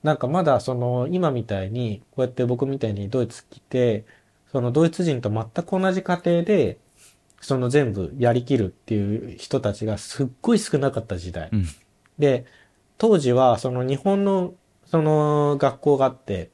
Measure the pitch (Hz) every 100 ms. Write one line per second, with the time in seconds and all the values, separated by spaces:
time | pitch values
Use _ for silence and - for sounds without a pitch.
0 | 151 147 127 175 165 123 - 123 123 123
1 | 123 180 170 127 107 98 95 117 120 101
2 | _ - 127 127 120 120 135 135 113 101
3 | 101 127 117 - _ - _ 127 123 104
4 | - _ _ _ _ 135 120 127 165 165
5 | 175 127 113 107 113 - 170 190 190 185
6 | 180 175 175 170 170 202 113 - _ _
7 | - _ _ _ - 135 123 143 127 95
8 | 85 69 120 120 123 131 98 - - 107
9 | 101 110 - - - 135 107 101 107 101
10 | - - 131 - - 220 - 147 139 135
11 | - 90 87 85 80 107 85 - _ _
12 | _ - 147 123 - _ _ _ _ _
13 | 226 196 131 123 127 120 131 123 127 139
14 | 196 196 202 190 180 - _ _ _ 165
15 | 156 151 151 147 147 143 139 127 147 139
16 | 135 127 - 95 82